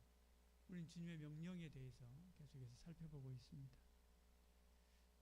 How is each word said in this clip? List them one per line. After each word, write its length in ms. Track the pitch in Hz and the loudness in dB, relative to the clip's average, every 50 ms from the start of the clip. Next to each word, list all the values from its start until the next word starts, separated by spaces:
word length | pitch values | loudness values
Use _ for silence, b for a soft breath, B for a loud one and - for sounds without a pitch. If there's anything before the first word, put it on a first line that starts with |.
| - - - - - - - - - - - - - | -4 -10 -14 -14 -14 -14 -14 -14 -14 -16 -16 -14 -4
우린 180 | - 185 175 165 | 0 4 4 4
주님의 300 | 160 - 175 170 170 170 160 | 4 4 4 4 6 6 4
명령에 500 | 151 151 151 151 165 180 185 180 165 151 | 4 4 4 6 6 6 6 6 4 4
대해서 340 | 131 135 131 127 120 - 131 120 127 143 180 185 175 | 2 2 0 0 0 -2 -2 -4 -2 -4 -4 -6 -6
계속해서 380 | - 151 135 - 135 127 120 123 | -6 -6 -4 -2 0 0 0 -2
살펴보고 560 | - - 170 165 - 160 160 151 143 131 131 | -2 -2 -2 0 2 2 2 2 2 4 4
있습니다. 460 | 131 123 - - - 147 135 131 - - - - - - - - - - - - - - - - - - - B B B B B B B B B - - | 2 2 0 -2 0 0 0 0 -2 -6 -10 -12 -12 -14 -14 -14 -14 -14 -14 -14 -14 -14 -14 -14 -14 -14 -14 B B B B B B B B B -16 -16